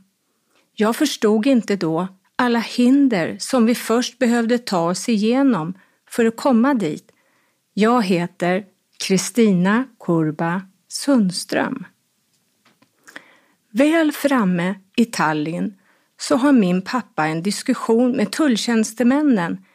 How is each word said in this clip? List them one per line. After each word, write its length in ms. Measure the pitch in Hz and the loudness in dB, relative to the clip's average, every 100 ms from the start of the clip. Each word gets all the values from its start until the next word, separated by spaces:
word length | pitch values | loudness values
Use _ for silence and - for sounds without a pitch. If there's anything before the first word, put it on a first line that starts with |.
| _ _ _ _ _ _ _ | _ _ _ _ _ _ _
Jag 240 | - 214 233 | -4 -2 0
förstod 500 | 294 - 214 220 254 | -2 0 0 2 2
inte 300 | 247 - 196 | 2 2 -2
då 320 | 160 160 190 - _ - | -2 -2 -4 -10 _ -4
alla 220 | 247 233 | 0 0
hinder 800 | 208 - 247 277 277 196 143 101 | -2 0 2 4 4 2 -2 -6
som 280 | - 254 226 | -2 0 2
vi 80 | |
först 440 | 233 - 233 240 - | 0 0 -2 -2 -2
behövde 400 | 240 240 226 240 | 0 0 0 -2
ta 320 | 247 180 170 | -2 -2 0
oss 180 | 180 - | -2 -2
igenom 680 | 214 214 254 277 196 160 - _ _ _ | 0 0 2 2 0 -4 -10 _ _ _
för 160 | - | -2
att 120 | 226 226 | -2 0
komma 380 | 294 226 262 | 0 2 2
dit. 380 | 254 160 151 - _ _ _ _ _ _ | 0 -2 -6 -12 _ _ _ _ _ _
Jag 300 | - 214 247 | 0 2 2
heter 600 | 190 175 175 - 175 185 - _ _ - | 0 -2 -4 -4 -2 -2 -6 _ _ -10
Kristina 840 | - 185 - - 220 180 190 220 269 _ | -2 -2 0 2 2 4 2 0 -2 _
Kurba 600 | - 165 156 151 170 185 190 _ - | -2 0 0 -2 -4 -6 -8 _ -16
Sundström. 960 | - - 262 185 - - - - - - _ _ _ _ _ _ _ _ _ _ _ _ - _ _ _ _ _ | -6 0 2 2 -2 -6 -4 -4 -8 -14 _ _ _ _ _ _ _ _ _ _ _ _ -20 _ _ _ _ _
Väl 420 | 208 302 330 311 | 0 2 2 0
framme 600 | - 277 262 190 180 175 202 _ - | -2 0 0 0 0 -4 -6 _ -2
i 80 | |
Tallinn 680 | 226 - 156 151 151 175 202 - _ _ _ - | -2 0 -2 -2 -4 -6 -8 -10 _ _ _ -10
så 160 | - 277 | -2 0
har 160 | 285 | 4
min 300 | 262 180 185 | 4 4 0
pappa 440 | 185 254 - - 156 | -2 -6 -6 -4 -4
en 160 | 160 | -2
diskussion 680 | 196 196 - 240 - 226 254 | -4 -4 -4 -4 0 2 2
med 200 | 240 202 | 0 -2
tulltjänstemännen. 1300 | - 302 214 - 226 214 - 247 285 302 214 170 190 _ | 0 0 0 0 0 -2 0 2 2 2 2 -2 -6 _